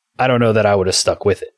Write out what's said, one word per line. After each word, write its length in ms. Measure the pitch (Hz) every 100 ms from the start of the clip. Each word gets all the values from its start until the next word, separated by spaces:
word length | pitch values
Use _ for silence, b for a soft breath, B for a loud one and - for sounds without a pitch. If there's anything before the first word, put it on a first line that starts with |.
| _ -
I 100 | 127
don't 120 | 120
know 120 | 117
that 140 | 110 104
I 80 |
would 120 | 101 92
have 100 | -
stuck 280 | - 82
with 180 | 104 95
it. 80 | -